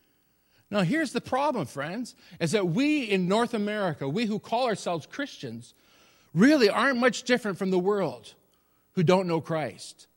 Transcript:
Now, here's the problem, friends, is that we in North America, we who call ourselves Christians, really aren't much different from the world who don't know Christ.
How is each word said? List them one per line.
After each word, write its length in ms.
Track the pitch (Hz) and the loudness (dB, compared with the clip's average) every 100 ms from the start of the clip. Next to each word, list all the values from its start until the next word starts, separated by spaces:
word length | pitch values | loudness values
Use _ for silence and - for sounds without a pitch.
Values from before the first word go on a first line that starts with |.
| _ _ _ _ _ _ _ | _ _ _ _ _ _ _
Now, 120 | 202 | -2
here's 300 | 170 302 294 | 0 0 -2
the 80 | 240 | -4
problem, 460 | - 247 294 247 139 | -4 -2 0 -2 -6
friends, 480 | 143 143 202 233 - - 175 | -6 -8 -8 -10 -14 -20 -6
is 120 | 160 | -2
that 160 | 208 180 | 0 0
we 340 | 165 294 302 | 0 2 0
in 260 | 226 196 175 | 0 0 2
North 240 | 214 233 | 2 0
America, 560 | 220 208 214 190 143 139 | -2 -4 -2 -4 -4 -4
we 180 | 170 233 | -2 -2
who 120 | 208 | -4
call 280 | - 233 262 | -4 -2 0
ourselves 400 | 196 202 170 - | -2 -4 -6 -6
Christians, 680 | - 285 - 131 113 - _ _ _ _ _ _ | -10 -10 -10 -12 -12 -16 _ _ _ _ _ _
really 360 | 156 247 302 202 | 4 6 8 6
aren't 300 | 170 254 247 | 4 0 2
much 260 | 254 - | 2 0
different 340 | - 247 214 170 | 0 0 0 -4
from 120 | 190 | 0
the 80 | 185 | 0
world 560 | 180 208 165 110 - - _ _ _ _ _ | 2 0 -2 -4 -14 -20 _ _ _ _ _
who 100 | - | 0
don't 240 | 170 185 185 | 4 4 2
know 140 | 165 | -2
Christ. 680 | - 160 131 - - - - | -2 -4 -6 -10 -18 -20 -20